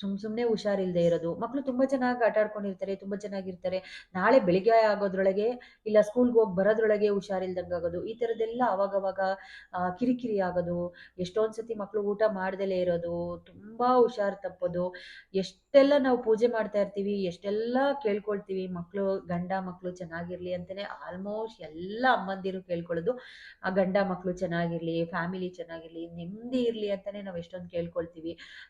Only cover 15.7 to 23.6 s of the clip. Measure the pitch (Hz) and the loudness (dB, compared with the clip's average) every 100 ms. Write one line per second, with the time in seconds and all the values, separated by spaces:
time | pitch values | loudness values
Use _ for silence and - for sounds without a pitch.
15.7 | 277 277 294 262 247 220 214 240 226 202 | 6 8 6 4 2 4 4 4 2 0
16.7 | 208 196 202 196 202 185 175 202 208 233 | 0 0 -2 -2 -2 -2 -4 -4 -2 0
17.7 | 247 277 269 220 208 202 202 190 190 185 | 2 2 0 0 -2 -2 -6 -4 -6 -4
18.7 | 175 175 202 196 190 170 175 180 190 185 | -6 -6 -4 -2 -2 -2 -4 -2 -4 -4
19.7 | 175 180 180 170 165 175 175 180 180 175 | -8 -8 -8 -8 -8 -8 -8 -6 -6 -6
20.7 | 190 202 - 156 180 196 214 220 - 156 | -8 -8 -10 -10 -8 -6 -6 -6 -10 -14
21.7 | 160 185 214 262 220 185 190 190 190 185 | -10 -8 0 2 2 0 -4 -4 -6 -4
22.7 | 170 170 170 175 247 - - - - | -6 -2 -2 -2 -4 -10 -20 -20 -8